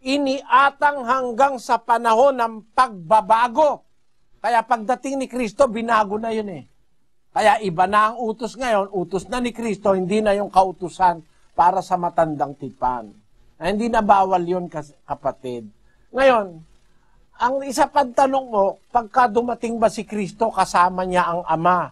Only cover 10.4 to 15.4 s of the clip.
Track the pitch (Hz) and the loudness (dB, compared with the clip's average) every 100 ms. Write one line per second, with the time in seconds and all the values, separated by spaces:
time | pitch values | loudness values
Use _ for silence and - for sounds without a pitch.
10.4 | 196 185 190 170 175 - 185 170 - _ | 0 0 0 -2 -12 0 0 0 -10 _
11.4 | _ - 170 185 180 180 175 170 160 147 | _ 2 4 2 -2 -4 -2 0 0 0
12.4 | 143 143 135 - 123 123 107 - _ _ | -6 -6 -14 -4 -4 -4 -10 -20 _ _
13.4 | _ _ 160 208 233 226 208 202 185 185 | _ _ -4 -2 0 0 4 4 4 0
14.4 | 170 180 175 156 143 _ - 143 135 - | 0 -4 -6 -10 -12 _ -12 -6 -6 -6